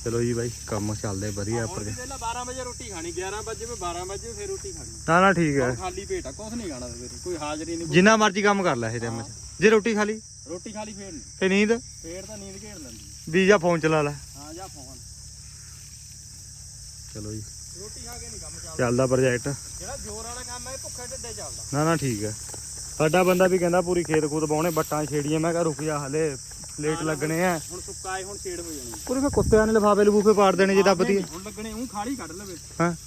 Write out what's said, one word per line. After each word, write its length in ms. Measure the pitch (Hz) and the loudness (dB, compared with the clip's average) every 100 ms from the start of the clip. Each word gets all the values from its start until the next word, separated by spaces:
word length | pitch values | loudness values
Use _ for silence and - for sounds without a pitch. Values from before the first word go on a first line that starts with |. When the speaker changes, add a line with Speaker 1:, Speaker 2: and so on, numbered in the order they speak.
Speaker 1:
ਚਲੋ 180 | 120 117 | 0 0
ਜੀ 100 | 120 | 0
ਬਾਈ, 180 | 117 117 - - | 0 -4 -6 -6
ਕੰਮ 280 | 110 104 | -4 -2
ਚੱਲਦੇ 360 | 107 110 95 104 | -4 -4 -4 -6
ਵਧੀਆ 240 | 98 101 | -4 -2
Speaker 2:
ਹੁਣ 100 | 113 | -2
Speaker 1:
ਉੱਪਰ 140 | 117 - | -2 -6
Speaker 2:
ਵੀ 60 | |
Speaker 1:
ਦੇ। 100 | 104 104 | -6 -8
Speaker 2:
ਪਹਿਲਾਂ 220 | 254 269 | -8 -6
ਬਾਰਾਂ 260 | 233 240 | -6 -6
ਵਜੇ 200 | 247 254 | -6 -8
ਰੋਟੀ 240 | 247 240 233 | -8 -10 -10
ਖਾਣੀ, 240 | 180 165 | -8 -8
ਗਿਆਰਾਂ 300 | 165 190 208 | -8 -6 -8
ਵਜੇ, 240 | 220 214 226 | -8 -8 -10
ਫਿਰ 100 | 240 | -8
ਬਾਰਾਂ 300 | 175 175 185 | -6 -6 -8
ਵਜੇ, 260 | 196 226 | -8 -10
ਫਿਰ 160 | 208 202 | -10 -8
ਰੋਟੀ 240 | 190 196 | -8 -8
ਖਾਣੀ। 180 | - - - - | -12 -12 -8 2
Speaker 1:
ਨਾ, 120 | 170 | 6
ਨਾ, 120 | 196 | 6
ਠੀਕ 240 | 175 156 139 | 6 4 4
ਹੈ। 100 | 123 | 2
Speaker 2:
ਹੁਣ 80 | |
ਖਾਲੀ 300 | 120 - 185 | 0 -6 -8
ਪੇਟ 220 | 196 185 - | -6 -6 -6
ਆ, 60 | |
ਕੁਛ 200 | - 220 | -10 -10
ਨਹੀਂ 180 | 233 196 | -8 -8
ਖਾਣਾ 180 | 127 123 | -8 -10
ਸਵੇਰੇ, 300 | 120 123 - | -10 -12 -10
ਕੋਈ 120 | 180 170 | -8 -6
ਹਾਜ਼ਰੀ 400 | 147 156 160 165 | -4 -6 -6 -6
ਨਹੀਂ, 100 | 165 | 4
ਕੋਈ 80 | |
Speaker 1:
ਜਿੰਨਾ 220 | 156 202 220 | 8 8 8
ਮਰਜ਼ੀ 260 | 214 190 | 6 4
ਕੰਮ 200 | 202 202 | 4 4
ਕਰ 140 | 175 127 | 2 2
ਲੈ 140 | 113 | -2
ਇਹ 100 | 117 | -2
ਟਾਈਮ 220 | 117 117 | -4 -4
'ਚ। 60 | 104 | -8
Speaker 2:
ਹਾਂ। 60 | - - - | -12 -14 4
Speaker 1:
ਜੇ 100 | 196 | 6
ਰੋਟੀ 240 | 220 233 | 8 4
ਖਾ 100 | 208 | 2
ਲਈ? 160 | 208 220 - - 262 | 0 -2 -10 -16 -12
Speaker 2:
ਰੋਟੀ 220 | - 240 | -10 -10
ਖਾ 120 | 208 | -12
ਲਈ 80 | 214 | -12
ਫੇਰ 200 | 196 196 | -12 -12
ਨਹੀਂ। 100 | 156 - - | -14 -14 0
Speaker 1:
ਫੇਰ 80 | 190 | 4
ਨੀਂਦ? 300 | 196 214 233 - - | 6 6 2 0 -14
Speaker 2:
ਫੇਰ 240 | 165 180 196 | -12 -12 -12
ਤਾਂ 120 | 214 | -12
ਨੀਂਦ 240 | 196 190 | -12 -14
ਘੇਰ 160 | 214 190 | -14 -14
ਲੈਂਦੀ। 200 | 143 - - - - | -14 -14 -16 -12 2
Speaker 1:
ਵੀ 180 | 170 185 | 4 8
ਜਾਂ 120 | 202 | 8
ਫੋਨ 220 | 175 170 | 6 4
ਚਲਾ 220 | 160 156 | 4 4
ਲੈ। 80 | 147 | 2
Speaker 2:
ਹਾਂ, 440 | 147 - 139 147 | -4 -12 -14 -14
ਜਾਂ 140 | 170 190 | -14 -14
ਫੋਨ। 280 | 147 135 - - - - - - - - - - - - - - - - - - - - - - | -14 -16 -16 -16 -16 -16 -16 -16 -16 -16 -16 -18 -18 -16 -18 -18 -18 -18 -16 -16 -14 -14 -14 -12
Speaker 1:
ਚਲੋ 180 | 110 104 | -10 -10
ਜੀ। 100 | 110 107 - - 170 | -10 -12 -14 -14 -14
Speaker 2:
ਰੋਟੀ 200 | 208 247 240 | -14 -12 -12
ਖਾ 120 | - | -12
ਕੇ 100 | - | -12
ਨਹੀਂ 120 | - | -12
ਕੰਮ 100 | - | -12
ਚੱਲਦਾ। 260 | - - - | -12 -10 -2
Speaker 1:
ਚੱਲਦਾ 300 | 123 120 131 | 0 2 2
ਪ੍ਰੋਜੈਕਟ। 420 | 127 131 123 143 135 - - | 4 2 2 -4 -8 -10 -12
Speaker 2:
ਜਿਹੜਾ 180 | - 277 | -10 -10
ਜ਼ੋਰ 280 | 214 208 | -10 -10
ਵਾਲਾ 180 | 240 240 | -10 -10
ਕੰਮ 260 | 247 247 247 | -10 -10 -10
ਹੈ, 40 | |
ਇਹ 60 | 262 | -10
ਭੁੱਖੇ 240 | - 254 240 | -10 -12 -10
ਢਿੱਡੇ 240 | 262 233 | -10 -10
ਚੱਲਦਾ। 280 | 220 147 - - | -10 -10 -10 -6
Speaker 1:
ਨਾ, 100 | 139 | 0
ਨਾ, 120 | 156 165 | 2 2
ਠੀਕ 280 | 139 107 | 0 -2
ਹੈ। 100 | 107 107 - - - - - - | -4 -6 -10 -12 -12 -12 -12 0
ਸਾਡਾ 240 | 156 180 | 4 6
ਬੰਦਾ 240 | 180 180 185 | 6 6 6
ਵੀ 120 | 185 | 6
ਕਹਿੰਦਾ 220 | 175 180 | 4 4
ਪੂਰੀ 240 | 175 175 | 4 0
ਖੇਤ 260 | 165 156 151 | 2 2 2
ਖੂਤ 140 | 156 | 0
ਬਾਹੁਣੇ, 260 | 156 151 175 | 2 2 2
ਵੱਟਾਂ 340 | 156 156 151 | 2 0 -2
ਛੇੜੀਆਂ। 360 | 151 147 143 160 | 0 -2 0 2
ਮੈਂ 100 | 160 | 2
ਕਿਹਾ 120 | 165 | 2
ਰੁਕ 200 | 165 139 | 0 0
ਜਾ 240 | 156 147 139 | -2 -2 -2
ਹਲੇ, 300 | 156 160 131 - - - - | 0 0 -2 -12 -14 -12 -4
ਲੇਟ 160 | 151 160 | -2 0
Speaker 2:
ਨਾ, 60 | |
ਨਾ, 100 | 160 | -2
Speaker 1:
ਲੱਗਣੇ 320 | 156 156 160 | 0 0 2
ਆ। 160 | 180 165 - | 2 0 -4
Speaker 2:
ਹੁਣ 100 | 175 | -10
ਸੁੱਕਾ 380 | - - 190 190 | -10 -10 -8 -8
ਏ, 40 | |
ਹੁਣ 140 | 185 269 | -8 -8
ਛੇੜ 240 | 381 - | -8 -8
ਹੋ 120 | 170 | -8
ਜਾਣੀ। 200 | 151 254 - - | -10 -10 -10 -2
Speaker 1:
ਪੂਰੀ 140 | 254 | 0
ਫਿਰ 80 | 277 | 4
ਕੁੱਤਿਆਂ 380 | 226 196 214 220 | 4 8 8 8
ਨੇ 60 | |
ਲਿਫਾਫੇ 320 | 220 208 202 | 6 6 8
ਲਫੂਫੇ 280 | 208 208 202 | 8 8 6
ਪਾੜ 240 | 202 190 180 | 8 6 8
ਦੇਣੇ 180 | 196 | 6
ਜੇ 40 | 196 | 8
Speaker 2:
ਹਾਂ, 60 | |
Speaker 1:
ਦੱਬਦੀ। 300 | 196 180 175 | 6 6 4
Speaker 2:
ਨਹੀਂ, 100 | 202 175 | 2 0
ਹੁਣ 100 | 180 | -8
ਲੱਗਣੇ, 300 | 202 208 220 | -12 -10 -8
ਊਂ 140 | 220 254 | -6 -6
ਖਾਲੀ 300 | 208 220 269 | -6 -6 -6
ਕੱਢ 160 | - | -8
ਲਵੇ। 240 | 170 202 160 - - | -10 -10 -12 -12 0
Speaker 1:
ਹਾਂ। 140 | 170 165 | 0 0